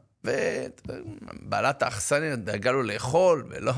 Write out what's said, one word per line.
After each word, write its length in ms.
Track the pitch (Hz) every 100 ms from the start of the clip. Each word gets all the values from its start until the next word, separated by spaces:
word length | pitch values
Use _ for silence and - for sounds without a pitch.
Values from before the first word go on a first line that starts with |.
| _ _
ובעלת 1600 | - 131 - - - - - - - - - - - 104 120 143
האכסניה 540 | 120 110 - 147 160 131
דאגה 340 | 98 104 113
לו 120 | 135
לאכול, 640 | 117 104 123 156 185 160 -
ולא 220 | - 120